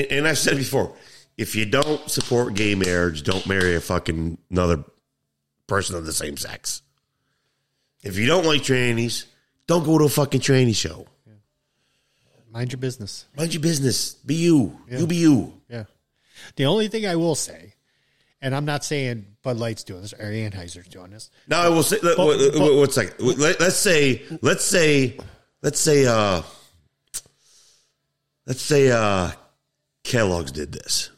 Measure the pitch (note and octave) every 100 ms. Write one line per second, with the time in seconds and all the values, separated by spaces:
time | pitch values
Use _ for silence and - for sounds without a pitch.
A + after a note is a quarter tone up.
0 | C#3 C#3 D#3 C#3 - C#3 A#2 C3 F2 -
1 | - - _ - A2 G#2+ G#2+ C3+ D3 D3+
2 | - - - A#2+ B2 G2+ G#2 G2+ F#2 F2
3 | F2 D2+ D2 F#2+ G2 F#2+ F2+ E2 - F2
4 | - D#2+ E2 E2 _ F2+ F2+ E2 C#2 _
5 | _ _ _ _ _ _ - G2 F#2 F2+
6 | D#2+ D#2 D#2 C#2 - - - - _ _
7 | _ _ _ _ _ _ _ _ _ _
8 | G2+ F#2+ A#2 F3+ D#3+ D3+ - B2+ B2 A2+
9 | A#2 - - _ _ _ - E3+ D3 D#3+
10 | D3+ D3 C#3 C#3 - C3 B2 G2+ F2+ D2
11 | - _ _ G#2+ _ _ _ _ _ _
12 | _ _ _ _ _ A#2 B2 C3 C3 A#2+
13 | G2+ - - C#3 E3 D#3+ D#3+ D#3 C#3 C#3
14 | - - - D#3+ E3+ D#3 G#2 - - B2+
15 | E3 E3+ E3 C3 F2+ - _ A#2+ G#2+ _
16 | _ _ _ - - - C#3 G#3 G#3+ A3+
17 | G3+ E3+ E3+ D3+ - - - _ _ _
18 | _ _ _ _ C3+ C3+ D3 D3 - D3
19 | C3 A#2 G2 _ C3+ A#2 A#2 A2 - F#2
20 | G#2 - G#2+ A2 G#2+ F#2+ E2+ F2 F2 F#2+
21 | F2+ G#2+ - _ - D#3 F3 E3 D3 -
22 | E3+ E3+ D#3 C#3+ C#3 - D3+ C#3+ C#3 B2+
23 | F#2 - A#2 B2+ D3 F3+ F3 F#3 G#3 D#3+
24 | C#3+ A#2+ - D#3+ C3 F#3+ - F#3+ D#3 C#3+
25 | C3 - - - _ _ C#3+ - D#3+ D3
26 | B2+ A2+ G#2 F2 D#2+ - _ _ _ _
27 | _ - - _ _ _ _ _ _ _
28 | _ _ _ _ - C3 - C#3+ C3+ A#2+
29 | G#2 G2 F2 - _ _ _ _ _ _
30 | - B2 G2+ F2 D#2 C2+ D2 D2+ - -
31 | -